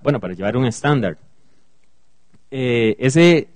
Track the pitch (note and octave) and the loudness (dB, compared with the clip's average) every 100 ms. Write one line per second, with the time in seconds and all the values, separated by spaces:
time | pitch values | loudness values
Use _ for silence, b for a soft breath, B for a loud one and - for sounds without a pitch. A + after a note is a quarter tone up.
0 | C3+ C3+ F#2 F#2 G2+ B2 B2+ - D3 C#3+ | -4 -4 -6 -6 -4 -2 -4 -4 -2 -2
1 | F#2+ D2 - - - - - - - - | -2 -8 -18 -20 -20 -20 -20 -20 -20 -20
2 | - - - - - C3+ B2+ A#2+ A2+ - | -20 -20 -20 -20 -14 -6 -2 0 0 0
3 | C3 D3+ E3+ D#3+ - | 0 4 6 4 0